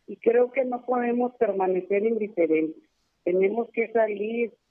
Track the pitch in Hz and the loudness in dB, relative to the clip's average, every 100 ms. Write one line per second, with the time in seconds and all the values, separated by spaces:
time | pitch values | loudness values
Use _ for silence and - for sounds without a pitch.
0 | - 202 233 233 247 269 254 240 240 247 | -16 -4 2 2 2 0 -2 -4 -2 -2
1 | 240 240 247 - 220 190 185 185 185 202 | 0 0 -2 0 0 0 0 0 0 0
2 | 220 226 208 175 160 156 156 - _ _ | 0 -2 -4 0 2 2 0 -6 _ _
3 | _ _ 175 185 196 226 233 240 220 226 | _ _ -2 2 2 0 -6 -4 -2 0
4 | 214 202 214 233 226 - | 0 -2 -4 -4 -4 -8